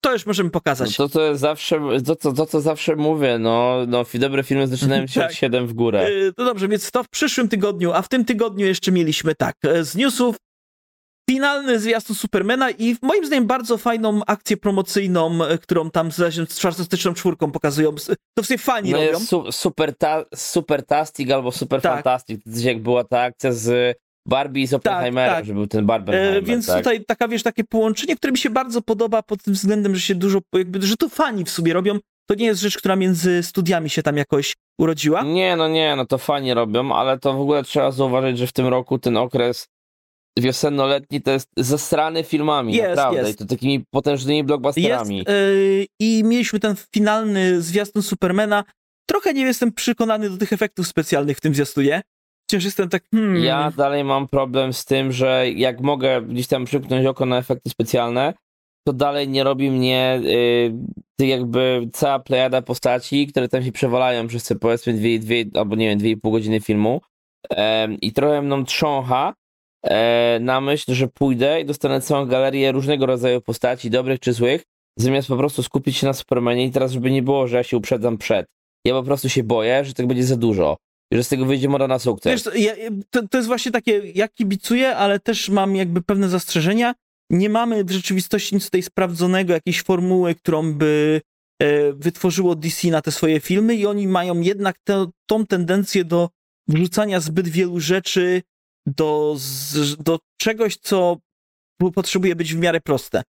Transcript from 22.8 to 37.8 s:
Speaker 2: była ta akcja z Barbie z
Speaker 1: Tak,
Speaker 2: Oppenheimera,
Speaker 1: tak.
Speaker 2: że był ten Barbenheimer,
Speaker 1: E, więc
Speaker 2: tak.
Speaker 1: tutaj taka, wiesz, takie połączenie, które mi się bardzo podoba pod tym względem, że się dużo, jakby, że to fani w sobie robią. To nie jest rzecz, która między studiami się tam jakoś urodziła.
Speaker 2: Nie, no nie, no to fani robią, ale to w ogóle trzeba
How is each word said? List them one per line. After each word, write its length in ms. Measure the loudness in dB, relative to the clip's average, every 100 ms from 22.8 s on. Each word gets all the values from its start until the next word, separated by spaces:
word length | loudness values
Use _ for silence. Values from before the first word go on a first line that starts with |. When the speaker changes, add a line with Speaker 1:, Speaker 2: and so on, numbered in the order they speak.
Speaker 2:
była 220 | 0 0
ta 160 | 0 0
akcja 320 | -2 -2 -2
z 440 | -2 0 2 2 -2 _ _ -2
Barbie 360 | -2 -2 -2 -2
z 40 |
Speaker 1:
Tak, 80 | 0
Speaker 2:
Oppenheimera, 560 | 0 -2 -2 0 0
Speaker 1:
tak. 100 | 0
Speaker 2:
że 80 | -4
był 120 | -4 -2
ten 200 | 0 2
Barbenheimer, 500 | 0 0 0 2 0
Speaker 1:
E, 60 |
więc 240 | 0 -2 0
Speaker 2:
tak. 100 | 0
Speaker 1:
tutaj 260 | 2 -2
taka, 240 | -2 -4 -2
wiesz, 140 | -2
takie 220 | -2 -2
połączenie, 520 | -2 0 0 0 -2 -2
które 160 | 0
mi 60 | 0
się 120 | 0
bardzo 320 | -2 -2 -4
podoba 400 | -2 -2 0 0
pod 200 | -2 -6
tym 120 | -2
względem, 400 | 0 2 2 2
że 60 | 0
się 140 | 0
dużo, 260 | 0 2 0 0
jakby, 280 | -2 -2 -2 -2
że 100 | 0
to 120 | -2
fani 360 | 0 -2 0
w 60 | -4
sobie 220 | -2 0
robią. 260 | 2 0 -2 -6 _ _
To 60 |
nie 120 | 0 0
jest 140 | 0
rzecz, 180 | -2 -2
która 180 | 0 2
między 460 | 2 2 2 2
studiami 480 | 0 -2 2 2 0
się 120 | -2
tam 140 | 0 0
jakoś 400 | 0 0 0 -8 _ _
urodziła. 420 | 0 2 2 2
Speaker 2:
Nie, 340 | 2 0 0 2
no 120 | 0
nie, 280 | 2 0 0
no 100 | -2
to 120 | -4
fani 360 | -2 -2 0
robią, 380 | 0 2 0 0
ale 260 | 0 2 0
to 140 | 0
w 80 | 0
ogóle 220 | 2 0
trzeba 280 | 0 0